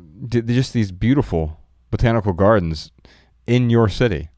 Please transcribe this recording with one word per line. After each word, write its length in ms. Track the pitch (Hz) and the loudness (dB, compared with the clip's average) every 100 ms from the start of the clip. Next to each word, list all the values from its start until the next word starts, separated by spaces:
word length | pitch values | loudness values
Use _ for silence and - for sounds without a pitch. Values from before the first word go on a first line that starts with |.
| 85 82 120 | -20 -16 -4
d-, 160 | 117 | -4
just 320 | 113 120 135 | 0 -2 -2
these 180 | 123 104 | -2 -4
beautiful 680 | 92 110 143 - 85 78 80 _ _ _ | -2 0 2 0 -4 -4 -8 _ _ _
botanical 420 | - 120 117 104 | -2 0 0 -2
gardens 580 | 85 98 110 85 78 - _ _ _ _ _ - | 0 2 2 0 -6 -12 _ _ _ _ _ -2
in 220 | 123 123 | 0 2
your 180 | 117 113 | 4 2
city, 420 | - 123 80 73 | 2 0 -2 -8